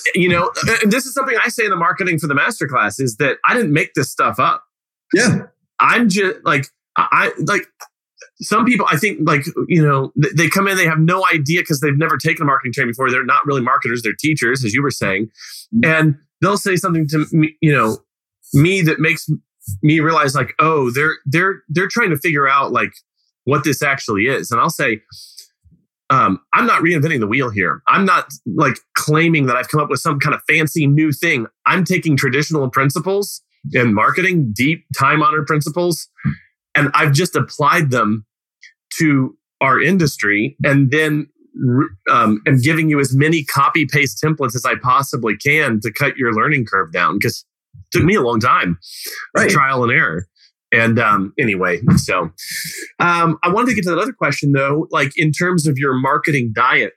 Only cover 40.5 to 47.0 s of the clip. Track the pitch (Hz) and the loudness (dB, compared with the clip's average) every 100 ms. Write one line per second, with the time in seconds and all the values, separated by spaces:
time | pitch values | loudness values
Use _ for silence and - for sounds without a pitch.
40.5 | - 147 143 135 151 156 151 - _ _ | -2 2 4 4 2 0 -2 -6 _ _
41.5 | - 127 123 160 95 - 131 110 107 - | -4 0 0 0 -4 0 2 2 2 2
42.5 | 135 135 160 160 147 135 135 151 165 139 | 2 2 2 2 2 2 2 2 2 0
43.5 | - 143 170 147 147 139 - 156 156 131 | 0 2 2 0 0 -2 -2 -2 -2 -2
44.5 | 117 127 113 131 131 135 135 110 104 143 | -2 -4 -2 0 0 0 -4 -4 -2 0
45.5 | 151 143 110 113 - 143 135 120 107 135 | 2 2 0 -2 -2 -4 -2 -2 0 0
46.5 | 147 113 98 85 90 | 0 -2 -2 -2 -2